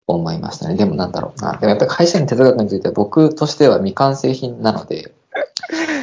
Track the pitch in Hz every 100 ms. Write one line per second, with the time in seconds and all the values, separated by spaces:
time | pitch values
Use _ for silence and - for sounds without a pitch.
0 | - 170 170 160 - - 160 196 196 -
1 | - - - - - - - - - -
2 | 170 180 135 117 131 113 104 98 - -
3 | 101 160 156 156 147 - 143 104 98 -
4 | 135 135 131 131 127 117 110 107 - -
5 | - _ _ - - - - 320 320 294